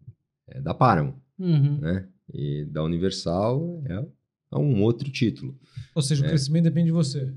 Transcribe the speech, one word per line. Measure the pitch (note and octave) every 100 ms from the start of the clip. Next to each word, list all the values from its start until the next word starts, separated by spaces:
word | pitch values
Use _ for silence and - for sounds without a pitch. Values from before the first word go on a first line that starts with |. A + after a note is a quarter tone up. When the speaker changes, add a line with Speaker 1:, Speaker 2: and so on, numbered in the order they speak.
| - - _ _ -
Speaker 1:
é | C2
da | D#2
Paramount, | - B2+ F2 C#2 - _ -
Speaker 2:
Uhum. | F#3 D3+ C#3+ D3
Speaker 1:
né? | E2 F#2+ F#2+ _ -
E | - C#2+ D2
da | D2 D#2
Universal | D#2+ E2+ F#2+ - E2 F2 A2 C3+ E3+ E3+ C3+
é, | F#2+ D3 _ _ _ -
é | -
um | D3 G2+
outro | A2 A#2 C#3
título. | - A2 - C3 - _ - -
Speaker 3:
Ou | E3
seja, | C3+ C#3+
o | D3+
Speaker 1:
É. |
Speaker 3:
crescimento | D#3 C3+ E3
depende | E3 E3+ E3
de |
você. | E3 - C#3+ C3+